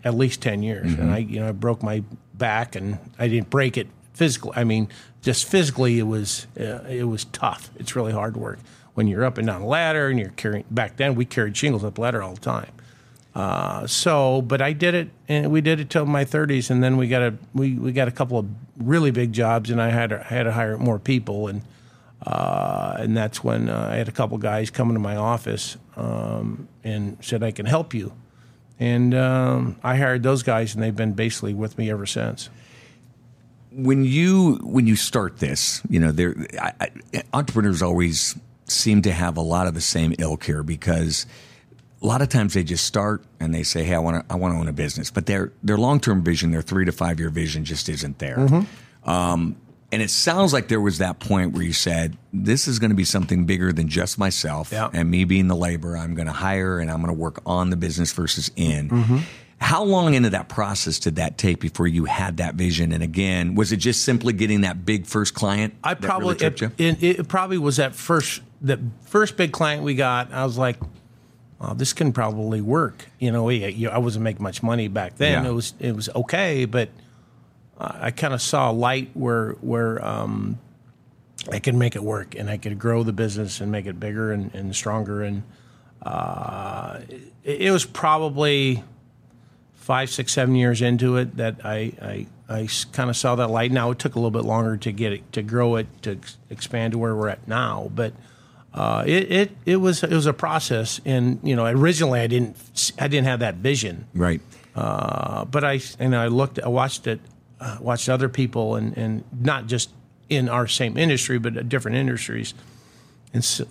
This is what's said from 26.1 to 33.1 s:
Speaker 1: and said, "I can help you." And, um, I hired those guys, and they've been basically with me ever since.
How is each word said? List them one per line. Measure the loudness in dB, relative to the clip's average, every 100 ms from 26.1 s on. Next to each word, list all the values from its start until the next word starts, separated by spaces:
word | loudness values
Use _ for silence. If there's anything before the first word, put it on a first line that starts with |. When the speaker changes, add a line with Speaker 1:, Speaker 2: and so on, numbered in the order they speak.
| -4 -4 -4 -6 -8 -12 -12
Speaker 1:
and | -6 -4 -6 -8
said, | -4 -2
"I | -2
can | -2 0
help | 0 0
you." | -6 -8 -12 -20 _ -20 -20 _ -4
And, | 0 4 4
um, | 4 4 2 2 0 -2 -4
I | 0 2
hired | 2 2
those | 2 2
guys, | 2 2 0
and | -2
they've | -2 0
been | -2
basically | 0 -2 -2 -4
with | -4 -4 -4
me | -4
ever | -4 -4
since. | -4 -4 -6 -12 -18 -20 -20 -20 -20 -20